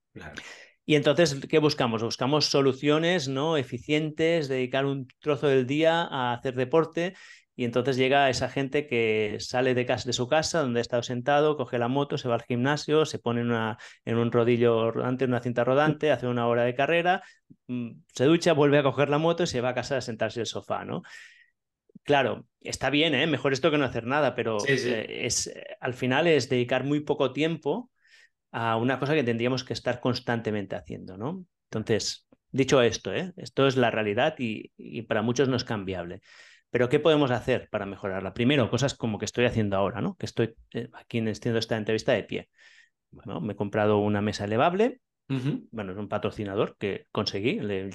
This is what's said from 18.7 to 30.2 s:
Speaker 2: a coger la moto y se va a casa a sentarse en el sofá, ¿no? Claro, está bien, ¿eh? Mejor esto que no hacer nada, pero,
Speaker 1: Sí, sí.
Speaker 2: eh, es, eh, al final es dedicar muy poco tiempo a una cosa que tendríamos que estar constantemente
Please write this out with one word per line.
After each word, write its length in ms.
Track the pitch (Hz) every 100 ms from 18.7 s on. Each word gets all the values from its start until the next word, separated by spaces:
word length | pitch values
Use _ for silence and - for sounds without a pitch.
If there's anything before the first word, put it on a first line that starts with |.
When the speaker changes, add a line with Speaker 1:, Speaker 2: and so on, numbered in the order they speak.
| 143
Speaker 2:
a 40 |
coger 260 | 139 131 143
la 100 | 147
moto 240 | 165 170
y 40 | 175
se 140 | 120
va 80 | 123
a 40 | 123
casa 220 | - 135
a 40 |
sentarse 380 | 123 110 110 117
en 20 |
el 60 | 107
sofá, 360 | 104 - 95
¿no? 200 | 98 - - - - - _ _ _ _ _ -
Claro, 420 | - 143 120 107 - _
está 300 | - - 135
bien, 240 | 143 165 127
¿eh? 100 | 165
Mejor 280 | 135 143
esto 180 | 131 165
que 80 | 151
no 60 | 127
hacer 200 | 120 113
nada, 300 | 147 139 117
pero, 240 | 113 107
Speaker 1:
Sí, 180 | 110 131
sí. 120 | 120
Speaker 2:
eh, 360 | 113 - 58 117
es, 220 | - -
eh, 180 | - - -
al 160 | 135 120
final 320 | 127 131 170
es 200 | 151 123
dedicar 340 | 123 120 127
muy 160 | 135 147
poco 340 | 147 147 135
tiempo 560 | 131 160 165 143 196 - _ _ - _ _ _
a 240 | 123 117 113
una 220 | 123 131
cosa 160 | 139 156
que 80 |
tendríamos 400 | 120 113 123 127
que 100 | -
estar 260 | 110 127 120
constantemente 760 | 131 120